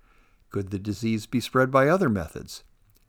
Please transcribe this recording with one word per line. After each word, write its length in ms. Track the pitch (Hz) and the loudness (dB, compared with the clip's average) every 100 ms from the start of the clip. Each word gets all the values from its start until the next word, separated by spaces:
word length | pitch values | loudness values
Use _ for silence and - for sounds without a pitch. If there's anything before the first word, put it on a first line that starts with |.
| _ _ _ _ _ | _ _ _ _ _
Could 220 | 101 95 | -8 -6
the 80 | 101 | -6
disease 460 | 104 101 113 110 - | -6 -4 -2 -2 -2
be 160 | 123 | -4
spread 300 | - 131 131 | 0 2 4
by 180 | 135 135 | 4 4
other 180 | 185 156 | 4 2
methods? 560 | 101 76 - - - - _ _ _ | 2 -2 -10 -14 -16 -20 _ _ _